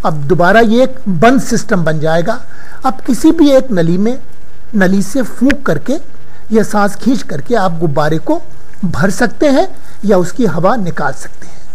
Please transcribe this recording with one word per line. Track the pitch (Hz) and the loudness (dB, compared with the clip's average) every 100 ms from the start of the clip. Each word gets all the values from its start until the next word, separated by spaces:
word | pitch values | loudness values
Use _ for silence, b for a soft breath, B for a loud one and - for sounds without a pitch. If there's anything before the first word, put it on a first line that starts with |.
| 196 | -2
अब | 151 | -2
दोबारा | 139 170 175 214 | 0 2 4 4
ये | 233 233 | 4 2
एक | 254 254 208 | 2 0 -2
बंद | 175 226 262 | 2 4 2
सिस्टम | - 233 - 190 | 0 -2 0 0
बन | 160 156 | 0 0
जाएगा। | 156 165 175 226 - B B B 262 | 0 0 0 -2 -2 B B B -2
अब | 262 | -2
किसी | - 240 320 | 0 2 2
भी | 330 294 | 4 4
एक | 262 262 | 4 2
नली | 185 165 180 | 0 0 2
में, | 214 262 - - - - - 214 | 0 -2 -4 -4 -4 -2 -2 0
नली | 185 196 | 2 2
से | 185 277 | 0 -2
फूंक | 233 - 254 247 196 | -2 0 0 0 0
करके | 147 - 302 - - b b b | 0 -2 -2 -2 -4 b b b
या | 220 | 0
सांस | 208 214 202 202 | 2 0 0 0
खींच | 226 254 | 0 0
करके | - 151 - 233 | -2 -2 0 0
आप | 190 165 | 0 0
गुब्बारे | 165 143 151 160 | 0 0 0 0
को | - 330 - - - - 175 | 0 -2 -2 -2 -4 -2 -2
भर | - - | 0 0
सकते | - 240 - 302 | 0 0 2 2
हैं | 269 370 - B B 196 | 2 0 -2 B B 0
या | 190 | 2
उसकी | 175 - 226 | 0 0 0
हवा | 151 180 240 | 0 0 0
निकाल | 180 143 147 | -2 -2 -4
सकते | - - - - | -4 -4 -4 -4
हैं। | - - | -4 -4